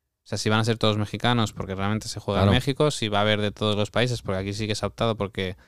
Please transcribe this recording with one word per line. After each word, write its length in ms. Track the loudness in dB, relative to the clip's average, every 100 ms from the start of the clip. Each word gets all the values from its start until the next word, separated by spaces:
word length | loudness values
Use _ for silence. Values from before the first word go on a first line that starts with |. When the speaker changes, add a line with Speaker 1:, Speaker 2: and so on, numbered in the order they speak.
| _ _
Speaker 1:
O 40 | -10
sea, 60 | -4
si 140 | 2
van 80 | 2
a 60 |
ser 140 | 2 2
todos 180 | 2 2
mexicanos, 540 | -2 -2 0 2 0
porque 240 | -4 -8 -4
realmente 320 | -2 -2 -4
se 100 | -8
juega 200 | -2 2
Speaker 2:
Claro. 120 | 4
Speaker 1:
en 40 | 4
México, 340 | 2 0 0
si 180 | 0 -2
va 100 | 2
a 40 |
haber 180 | 2 2
de 120 | 0
todos 240 | 0 0 0
los 140 | 0
países, 280 | 0 0 -2
porque 180 | -4 -6
aquí 120 | -4
sí 140 | -6 -4
que 80 |
se 100 | -4
ha 40 | -6
optado 280 | -2 -2 -2
porque 400 | -4 -4 -6 -6